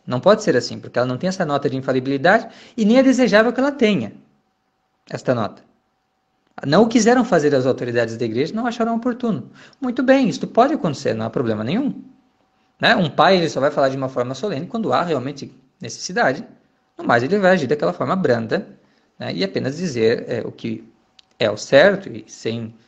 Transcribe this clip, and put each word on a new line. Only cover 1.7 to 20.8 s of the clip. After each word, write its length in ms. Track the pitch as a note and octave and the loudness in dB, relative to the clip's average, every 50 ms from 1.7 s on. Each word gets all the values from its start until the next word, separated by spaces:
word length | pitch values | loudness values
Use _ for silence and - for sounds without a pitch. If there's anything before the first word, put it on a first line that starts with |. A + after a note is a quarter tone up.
| B2 | -4
infalibilidade 720 | C3 C3 D3 C3 C3 B2+ C3+ C#3 C#3 C3+ E3+ G3+ A#3 A#3 - - - - - - - | -2 -2 -2 -2 -2 -2 -2 -2 0 2 4 4 2 0 -4 -14 -20 -20 -12 -4 0
e 80 | A3 | 2
nem 120 | G3+ A3+ C4 | 4 4 6
é 60 | C4+ | 6
desejável 480 | C4+ B3+ A3+ B3+ G3 F#3 G#3 A3 A#3+ | 4 4 4 4 4 4 4 4 4
que 80 | A#3+ C4 | 2 0
ela 120 | C4 C#4+ | -2 -2
tenha 420 | C#4 C#4+ B3 G#3+ G3+ D#3 A2+ G2 - - - _ _ _ _ _ _ _ _ _ _ _ _ _ _ _ _ - | 0 0 0 2 2 0 -2 -6 -10 -16 -20 _ _ _ _ _ _ _ _ _ _ _ _ _ _ _ _ -14
esta 260 | - - - - C3 | -12 -6 -4 -2 -2
nota. 280 | A#2 G#2+ F#2+ - - _ _ _ _ _ _ _ _ _ _ _ _ _ _ _ _ _ _ _ - - | -2 -2 -6 -8 -12 _ _ _ _ _ _ _ _ _ _ _ _ _ _ _ _ _ _ _ -8 -2
Não 180 | C3+ C#3+ F#3 A3+ | 2 4 4 4
o 40 | A3+ | 4
quiseram 380 | - B3+ G#3 A3+ A#3 B3+ A#3+ | 4 4 4 4 4 4 4
fazer 280 | - F#3 E3 C#3+ D3 C#3+ | 2 2 2 2 4 2
as 120 | C3+ B2+ | 2 2
autoridades 500 | C3+ B2 - B2+ A#2+ A#2 A#2+ A#2 A2+ A2+ | 0 0 -2 -4 -4 -2 0 -2 -2 -2
da 100 | A2 A#2+ | -4 -4
igreja, 280 | A2+ A2 A#2+ C#3+ D#3+ E3 | -4 -2 -2 -2 -2 -4
não 120 | A3 B3 | -4 -4
acharam 300 | A#3+ A3+ A3+ A3+ A3+ A#3 | -4 -4 -2 -2 -2 -2
oportuno. 560 | A3+ A#3 B3+ A#3 B3 - A#3 G3 C3 - - - - - - _ _ | -2 -4 -4 -4 -4 -4 -4 -4 -4 -6 -10 -18 -20 -20 -20 _ _
Muito 200 | - B3+ A#3 C4+ | -6 -6 -4 0
bem, 280 | C4+ B3 C4 C#4 C4+ G3 | 2 4 4 4 4 2
isto 180 | C#3+ - - F#3 | 0 -2 -6 0
pode 260 | - - B3 C#4+ D#4 | 2 4 4 4 2
acontecer, 400 | - - E3+ C#3 - - B2 A2+ | 0 -2 -2 -4 -2 -4 -4 -2
não 120 | A2 A2 | -2 -4
há 40 | A2 | -4
problema 340 | - D3 C3 A2+ A2 G#2 G#2+ | -4 -2 -2 -2 -2 -4 -4
nenhum. 400 | A#2 E3 A#3 D4 B3+ - - - - - _ _ _ _ _ _ _ _ _ _ _ _ - | -2 -2 -2 -2 -4 -6 -8 -12 -20 -20 _ _ _ _ _ _ _ _ _ _ _ _ -2
Né? 160 | - - - | 2 2 2
Um 140 | A3+ F3+ C#3+ | 2 0 0
pai 280 | - - D3 F3 G3 F#3 | 2 4 4 4 4 4
ele 120 | E3 D3 | 2 0
só 100 | - C#3+ | -2 0
vai 120 | C3 D3 | 0 0
falar 180 | - D#3+ C#3 C3+ | 2 2 0 0
de 80 | C3 C#3 | 0 -2
uma 120 | C3+ C3 | -6 -4
forma 240 | - C3 A#2+ B2 C3+ | -4 -4 -4 -4 -6
solene 320 | - - G#3 E3+ C3+ E3+ | -6 -6 -6 -6 -6 -8
quando 280 | F#3 - A3+ A3 D#3+ B2 | -8 -6 -6 -2 0 0
há 100 | C3+ F3 | 0 0
realmente 500 | F3 D#3 C3+ A#2+ C3+ - - - - - _ _ _ _ _ | 0 -2 -4 -4 -6 -8 -12 -14 -16 -16 _ _ _ _ _
necessidade. 640 | - A#2 - - - - F3+ A3+ A3+ C#3+ C3 D#3 - - - _ _ _ _ _ _ _ _ - | -14 -14 -12 -12 -12 -6 -2 0 0 0 0 -2 -6 -14 -18 _ _ _ _ _ _ _ _ -8
No 60 | - | -2
mais, 200 | - B2 A#2+ A#2+ | 0 2 2 2
ele 140 | C#3+ F#3+ G#3 | 0 0 2
vai 140 | G3 F3+ | 4 4
agir 160 | F#3+ D#3 D3 A#2 | 2 2 0 -2
daquela 240 | D3+ D3+ E3 E3+ | -2 -2 -2 -2
forma 240 | F3+ - C#3 B2+ F3 | -2 -2 -4 -2 -2
branda, 520 | F#3+ F#3 C3+ A#2+ A2+ A2+ G#2+ C3 F#3 G#3+ - - - _ _ _ _ _ _ _ - | 0 0 2 0 0 0 -2 -4 -4 -6 -8 -16 -20 _ _ _ _ _ _ _ -12
né? 140 | A#2+ A#2+ D3 | -10 -8 -6
E 100 | E3+ F#3 | -4 -4
apenas 320 | G3 - B2 A#2+ B2+ C#3+ | -4 -4 -4 -4 -4 -6
dizer, 500 | D#3 F#3 F3 B2+ A#2 A2 A2 B2 - - - | -6 -6 -6 -2 0 2 2 2 0 -2 -6
é, 120 | B2+ A2+ - | -6 -6 -6
o 60 | - | -8
que 380 | - - - A#2 A2+ A2 | -10 -10 -8 -8 -8 -8